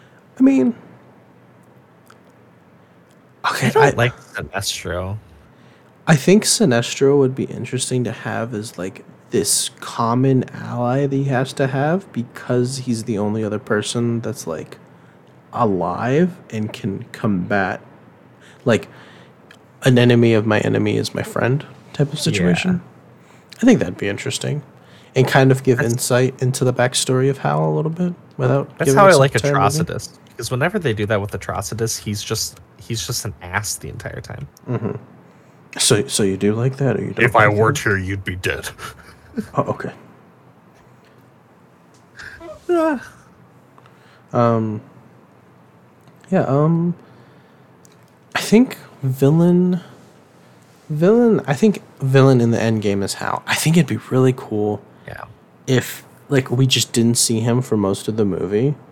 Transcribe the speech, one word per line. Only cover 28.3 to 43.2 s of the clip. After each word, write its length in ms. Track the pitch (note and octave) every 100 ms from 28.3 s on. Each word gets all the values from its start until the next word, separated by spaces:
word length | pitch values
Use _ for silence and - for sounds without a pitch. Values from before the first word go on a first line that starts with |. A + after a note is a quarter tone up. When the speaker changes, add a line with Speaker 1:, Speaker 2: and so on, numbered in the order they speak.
| -
Speaker 1:
without 300 | C3 C#3 - -
Speaker 2:
That's 120 | C#3+
Speaker 1:
giving 80 | C3+
Speaker 2:
how 80 | G3
I 20 |
Speaker 1:
us 60 | D3+
an 40 |
Speaker 2:
like 140 | C#3
Speaker 1:
entire 200 | A2+ C#3+
movie. 100 | C3+ G2+ D3+
Speaker 2:
Atrocitus, 400 | E3 - - - -
because 220 | - A2+
whenever 280 | B2 E3 G#3
they 140 | D3
do 100 | G#2+ G2+
that 140 | G#2
with 120 | G2+
Atrocitus, 680 | F#2+ - F#2 - G#2+ A2+ -
he's 240 | - G#2
just, 380 | - A2 - - - -
he's 280 | - A2+ -
just 180 | A#2+ G#2+
an 80 | D#2+
ass 340 | F2+ G2 G#2+ -
the 120 | -
entire 320 | - - -
time. 260 | - B2+ C#3 - -
Speaker 1:
Mm-hmm. 240 | A#2 A2+ - - - - - _ _ _ -
So, 280 | - G#2 G2
so 160 | -
you 140 | G2+ F#2+
do 180 | G2+
like 220 | A2 C3 C3
that, 200 | C3+ G2+
or 40 |
you 80 | F#2+
don't 120 | -
Speaker 2:
If 100 | A#2+ A2+
I 100 | G#2
Speaker 1:
like 100 | G#2
Speaker 2:
weren't 200 | A2 -
Speaker 1:
that? 40 |
Speaker 2:
here, 140 | A2+ G2
you'd 260 | F#2 F#2+
be 120 | F#2+ F2+
dead. 320 | F2 C#2+ - - - - - - - - -
Speaker 1:
Oh, 80 | -
okay. 280 | - - - - - - - _ - _ _ _ _ _ _ _ _ _ _ _ _ _ _ _ _ - - - E4 D4+ -
Speaker 2:
Ah. 440 | E4+ D#4+ C4+ - -